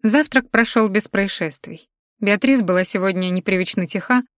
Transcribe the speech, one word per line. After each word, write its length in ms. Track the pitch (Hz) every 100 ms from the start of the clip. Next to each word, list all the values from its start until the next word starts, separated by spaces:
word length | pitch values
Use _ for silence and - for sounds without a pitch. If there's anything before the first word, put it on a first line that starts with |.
Завтрак 480 | 220 262 302 262 254
прошёл 380 | - 226 233 214
без 220 | 196 -
происшествий. 800 | 196 196 - 165 - - 165 _ _ _ _
Беатрис 400 | 202 202 269 269
была 240 | 185 180 185
сегодня 440 | 190 190 185 185
непривычно 580 | 180 - 190 185 - 175
тиха 360 | 196 - 247 254